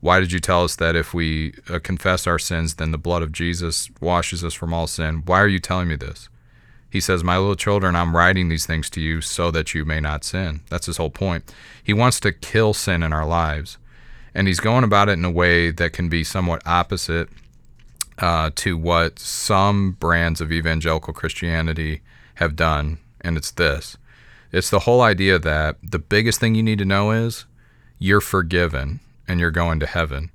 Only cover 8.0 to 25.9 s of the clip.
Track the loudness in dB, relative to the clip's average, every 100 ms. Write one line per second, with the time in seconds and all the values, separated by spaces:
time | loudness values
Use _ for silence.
8 | 2 4 4 4 0 -2 -2 -4 -4 -4
9 | -4 -4 -6 -2 0 0 -2 -4 -2 -2
10 | -2 -4 -6 -6 -4 -6 -8 -8 -6 -4
11 | -6 -2 -2 -2 -6 -20 -20 -12 -2 2
12 | 2 2 -2 -4 -2 2 2 2 0 0
13 | 0 0 0 0 0 -2 -8 -14 -20 -20
14 | -20 -20 -12 -2 0 2 2 4 4 4
15 | 4 2 0 4 4 6 2 0 -2 -2
16 | 0 0 0 -2 0 -2 0 0 0 -4
17 | -2 -4 -4 -10 -20 -20 -20 -20 -20 -16
18 | -14 -4 0 2 0 -2 -2 -2 2 2
19 | 2 -2 -10 -8 0 2 4 2 0 0
20 | 0 2 2 0 -2 0 0 0 0 -2
21 | -4 -8 -6 -4 -4 -2 -2 -2 -4 -6
22 | -10 -20 -20 -4 -4 0 0 2 -2 -6
23 | -12 -12 -4 -4 -4 0 0 0 -8 -18
24 | -20 -20 -20 -20 -4 -4 0 0 4 4
25 | 6 4 4 2 2 0 0 -4 -8